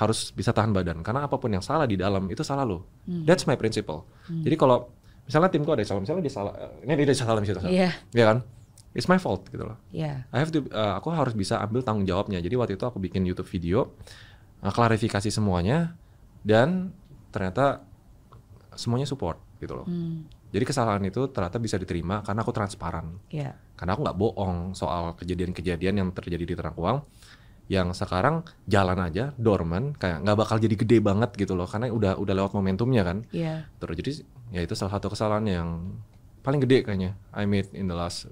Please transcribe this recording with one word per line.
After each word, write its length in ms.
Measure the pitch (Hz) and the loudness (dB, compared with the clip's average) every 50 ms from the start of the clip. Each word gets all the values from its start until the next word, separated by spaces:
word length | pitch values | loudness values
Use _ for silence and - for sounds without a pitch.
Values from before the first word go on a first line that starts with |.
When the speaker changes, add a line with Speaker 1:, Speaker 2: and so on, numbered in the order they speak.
Speaker 1:
harus 320 | 110 104 110 - - - | 2 2 2 0 -4 -6
bisa 240 | - 127 - 120 113 | -6 -2 0 2 2
tahan 160 | 110 104 113 | 2 2 2
badan. 320 | 101 92 90 87 80 80 85 | 2 0 0 -2 -4 -4 -4
Karena 240 | 107 113 139 147 131 | -4 -2 -2 -2 -2
apapun 240 | 143 131 - 117 | -2 -2 0 -2
yang 80 | 101 90 | -2 -2
salah 240 | - - 139 160 151 | -2 0 0 2 2
di 160 | 120 101 90 | 2 0 0
dalam 240 | 87 101 98 95 95 90 | 0 0 0 0 -2 -4
itu 80 | 90 - | -4 -6
salah 240 | 156 - 139 139 139 | -4 -4 -2 -2 0
lo. 240 | 113 90 85 - - - - - | -2 -2 -4 -6 -14 -20 -16 -10
Speaker 2:
Hmm. 240 | - 175 170 160 156 | -8 -6 0 4 4
Speaker 1:
That's 160 | 180 170 - | 4 4 4
my 160 | - 127 - | 0 0 2
principle. 480 | - - - 107 104 - 78 80 - - - - - | 0 0 0 -2 -4 -4 -8 -10 -10 -14 -20 -20 -12
Speaker 2:
Hmm. 160 | - 165 165 | -8 -6 -2
Speaker 1:
Jadi 160 | 156 - 160 | 2 2 4
kalau 320 | 156 151 131 123 - - - - - _ - - - - - | 6 8 6 6 6 4 -4 -16 -20 _ -20 -20 -20 -8 0
misalnya 240 | 123 156 175 185 | 4 4 4 6
timku 160 | 185 151 147 165 | 4 2 2 2
ada 160 | 151 117 104 | 2 2 2
yang 60 | - | 0
salah, 80 | - 101 | -2 -2
misalnya 220 | 98 98 160 190 175 | -2 -2 -2 -2 -2
dia 80 | - | -2
salah, 200 | - 101 101 - - | -4 -4 -6 -6 -6
eh, 320 | - - - 65 73 - 123 | -8 -12 -14 -14 -10 -2 0
ini 160 | 156 143 143 | 2 4 6
dia 80 | 139 | 4
salah, 320 | 131 - 123 113 113 107 101 | 4 4 2 2 2 2 2
misalnya 160 | 101 95 90 | 0 -2 -2
salah. 80 | 98 180 185 | 0 2 4
Speaker 2:
Iya. 160 | 185 185 180 160 - - - - | 4 4 2 0 -4 -10 0 4
Speaker 1:
Iya 80 | 120 113 | 6 8
kan? 140 | 107 110 123 - - - - - - - - - - - | 8 6 4 0 -4 -14 -20 -20 -20 -20 -20 -20 -8 -6
It's 80 | - - | -2 2
my 160 | - 180 185 | 4 4 4
fault 320 | 185 135 101 - - - | 4 0 -4 -4 -4 -10
gitu 160 | - - - - | -10 -8 -8 -8
loh. 80 | 117 - - - | -10 -14 -16 -12
Speaker 2:
Iya. 320 | 185 165 156 147 143 131 127 - | -8 -6 -6 -6 -6 -8 -10 -4
Speaker 1:
I 40 | - 123 | -2 0
have 80 | 151 165 | 0 2
to, 160 | 160 151 131 | 0 -2 -2
eh, 280 | 123 - 107 110 101 92 | -2 -2 -2 0 0 -2
aku 160 | 95 - 156 | -2 -4 -2
harus 240 | 170 160 - 127 110 | 0 0 0 0 0
bisa 240 | 104 95 - 117 101 | -2 0 0 0 -2
ambil 240 | 104 110 110 127 127 | 0 0 -2 -2 0
tanggung 240 | 107 110 104 98 95 | 0 0 2 2 2
jawabnya. 320 | 87 95 104 - 101 87 | 2 0 0 0 -2 -2
Jadi 160 | 85 90 123 | -2 0 0
waktu 240 | 123 117 104 98 92 | 0 0 0 -2 -2
itu 80 | - 123 | -4 -4
aku 80 | 120 | -2
bikin 320 | 101 95 87 - 95 92 90 | -4 -6 -2 0 0 2 2
YouTube 240 | 90 - 87 - | 0 -2 -4 -4
video, 400 | - 92 82 85 92 123 151 - - - - - - - - - - - - - - - - | -4 -2 0 2 2 2 0 0 -6 -16 -20 -20 -20 -20 -20 -20 -20 -20 -20 -20 -18 -6 -6
eh, 80 | 101 | -2
klarifikasi 560 | - - 117 113 113 107 113 104 - 101 101 107 | 2 4 4 4 4 2 2 0 0 0 0 0
semuanya, 720 | 101 110 107 101 90 87 85 101 135 165 170 170 - - - - - - - - - - - | 0 0 2 2 2 2 2 2 2 2 0 -2 -6 -12 -20 -20 -20 -20 -20 -20 -20 -8 2
dan 480 | 104 107 113 127 165 185 185 180 185 - - - - - - - - - | 4 6 6 6 4 2 -2 -4 -6 -10 -14 -20 -20 -20 -20 -20 -10 -6
ternyata 480 | 104 95 92 90 123 139 139 - - - - - - - - - - - - - - - - - - - - - - | -4 -4 -2 0 2 2 2 0 -2 -10 -18 -20 -20 -20 -20 -20 -20 -20 -20 -20 -20 -20 -20 -20 -20 -20 -20 -16 -8
semuanya 240 | - 117 117 127 | -4 -2 -2 -2
support 400 | 143 - 143 - 95 82 78 - - - - - | -2 -4 -6 -4 -4 -6 -6 -8 -14 -20 -16 -14
gitu 240 | 147 - 65 - | -12 -10 -10 -10
loh. 40 | - 180 | -8 -6
Speaker 2:
Hmm. 400 | 175 175 170 165 165 160 156 151 - - - - - | -6 -6 -6 -6 -8 -10 -12 -16 -20 -20 -16 -6 -2
Speaker 1:
Jadi 80 | 202 | -2
kesalahan 400 | 123 - 143 135 117 110 101 98 | -2 0 0 0 2 2 2 0
itu 240 | 98 95 95 123 135 | 0 -2 -2 -2 -4
ternyata 320 | 135 - 107 92 87 95 117 | -2 -2 -4 -4 -2 -2 -4
bisa 160 | 117 107 - | -2 -2 -2
diterima 480 | 95 92 - 87 85 80 85 101 107 | -4 -4 -4 -4 -4 -2 -2 -4 -4
karena 240 | 101 - 101 113 107 | -4 -4 -4 -2 -2
aku 80 | 120 117 | -2 -2
transparan. 640 | 113 104 101 - - - - - 82 82 80 87 98 - - - | -2 -4 -4 -6 -8 -8 -8 -6 -6 -8 -10 -12 -14 -14 -10 -8
Speaker 2:
Iya. 240 | 151 139 131 - - - - - | -8 -8 -8 -10 -14 -20 -20 -16
Speaker 1:
Karena 240 | - - 90 101 139 | -8 -4 -2 -2 0
aku 80 | 143 | -2
nggak 80 | 95 - | -2 0
bohong 640 | 87 98 - - - 98 95 87 87 85 95 92 - | 0 0 0 0 -2 -2 -2 -2 -2 -4 -6 -4 -4
soal 400 | 87 69 82 87 85 85 85 - | -2 -2 -2 -2 -4 -6 -8 -8
kejadian-kejadian 880 | 87 87 90 85 90 90 90 - 76 90 85 82 90 95 101 101 92 | -6 -4 -2 -2 -2 -4 -4 -4 -2 -4 -2 0 0 0 0 0 0
yang 20 | 90 90 | -2 -4
terjadi 320 | 95 - - 85 82 85 | -6 -6 -6 -4 -4 -4
di 80 | 82 87 | -4 -4
Ternakuang 480 | 82 - 78 82 82 85 92 127 147 143 - _ - - - - - - - - - - | -6 -6 -8 -6 -2 -2 0 0 -2 -4 -10 _ -20 -20 -20 -20 -20 -20 -20 -20 -20 -6
yang 240 | - 98 95 90 90 90 - | 0 0 0 2 0 -2 -4
sekarang 480 | 104 - 92 92 98 143 160 165 160 - - - - - | -4 -2 0 2 2 2 2 0 -4 -8 -16 -14 -2 2
jalan 240 | 107 101 95 90 90 95 | 4 4 4 4 2 0
aja, 320 | 90 85 78 98 127 147 139 | 0 -2 -2 -2 -4 -4 -4
dormant, 640 | 127 113 110 98 87 85 82 85 95 131 147 143 - | 2 4 4 4 4 2 0 0 0 -2 -2 -4 -2
kayak 240 | 101 92 82 76 | -2 -2 -2 0
nggak 160 | 87 104 107 107 | 2 2 2 2
bakal 240 | 107 - 110 110 | 2 2 2 2
jadi 160 | 113 107 110 98 | 2 2 2 2
gede 240 | 120 104 120 110 | 4 6 6 6
banget 320 | 104 101 95 104 117 - - | 6 4 4 2 2 0 0
gitu 240 | 98 98 92 95 90 | -2 -2 0 0 -2
loh, 80 | 90 | -2
karena 240 | - - 104 123 123 | -2 -4 -4 -4 -2
udah, 240 | 107 123 104 95 95 | 0 2 2 2 2
udah 200 | - 104 101 95 95 | 0 0 0 2 2
lewat 160 | 98 98 101 | 2 2 2
momentumnya 480 | 101 95 95 95 - 117 127 131 110 | 2 2 2 2 2 2 4 4 4
kan. 240 | 92 87 87 107 120 - - | 4 2 0 -4 -6 -6 -6
Speaker 2:
Iya. 320 | 170 165 160 160 160 156 - - - | -4 -4 -4 -4 -6 -10 -14 -12 -12
Speaker 1:
Terus 120 | - - - 175 | -8 -6 -6 -4
jadi 120 | - 131 147 165 - - - - - 117 98 | -4 -6 -6 -8 -12 -18 -20 -20 -16 -8 -4
ya 60 | 90 | -4
itu 160 | 85 82 110 - | -4 -4 -2 -4
salah 240 | 107 92 101 98 | -2 -2 -2 -2
satu 80 | 98 95 | -2 -4
kesalahan 400 | - - 110 107 104 107 110 104 | -2 -2 0 0 2 0 0 0
yang 180 | 92 85 82 85 85 82 87 98 107 113 - - - - - - - - - | 0 0 -2 -4 -4 -6 -6 -8 -10 -12 -14 -18 -20 -20 -20 -20 -20 -6 -2
paling 160 | 135 143 147 | 0 2 2
gede 240 | 131 123 131 123 - | 4 6 6 4 4
kayaknya 320 | 107 101 95 92 92 98 - - - - | 2 -2 -2 -2 -4 -4 -8 -14 -12 -6
I 80 | 104 | -2
made 320 | 104 101 101 98 95 - - | 0 2 2 0 0 -2 -6
in 160 | - 98 90 | -6 -4 -4
the 80 | 85 87 | -2 -4
last 320 | 85 87 - - - - | -4 -4 -6 -8 -12 -14